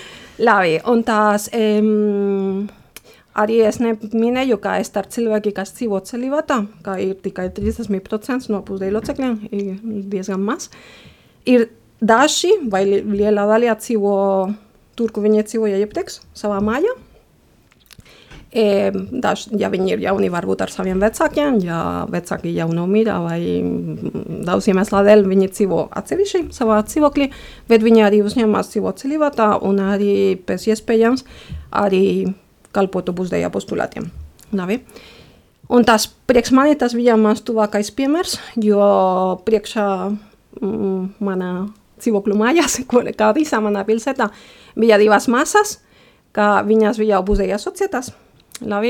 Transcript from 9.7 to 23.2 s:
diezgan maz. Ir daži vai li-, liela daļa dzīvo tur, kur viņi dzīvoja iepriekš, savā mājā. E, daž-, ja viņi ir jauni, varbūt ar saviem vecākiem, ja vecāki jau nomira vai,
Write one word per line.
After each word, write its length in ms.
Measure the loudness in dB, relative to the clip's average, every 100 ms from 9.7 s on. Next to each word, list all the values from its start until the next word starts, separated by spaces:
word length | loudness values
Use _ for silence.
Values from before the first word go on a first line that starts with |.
| -8 -8 -8 -6
diezgan 340 | -8 -4 -4
maz. 300 | -4 -4 -10 -20 -20 -20 -20 -20 _ _ 2
Ir 200 | 2 2 -6 _ -4
daži 520 | 2 4 4 2 2 2
vai 240 | 0 0 2
li-, 180 | 0 0
liela 380 | 0 2 2 2
daļa 300 | 2 2 -2
dzīvo 400 | -2 -2 0 0 0 0 -2 -6 _ _ _ -6
tur, 140 | -4
kur 120 | 0
viņi 200 | 2 2
dzīvoja 360 | 2 -2 -2 -2
iepriekš, 420 | -2 -4 -8 -12 _
savā 300 | -10 -6 -2
mājā. 360 | -2 0 -2 -4 -12 _ _ _ _ _ _ _ _ -20 -20 -20 -20 -20 -8
E, 420 | 0 2 2 0 -2 -6
daž-, 360 | -4 -4 -4 -4
ja 180 | -4 -2
viņi 220 | -2 -2
ir 60 | -2
jauni, 240 | -2 0 -2
varbūt 360 | -2 -4 -4
ar 80 | -4
saviem 240 | -4 -4 0
vecākiem, 640 | 0 0 -2 0 0 0
ja 200 | 0 -4 -4 -4 -4
vecāki 440 | -6 -6 -8 -6
jau 160 | -4 -2
nomira 520 | -2 0 2 2
vai, 180 | 0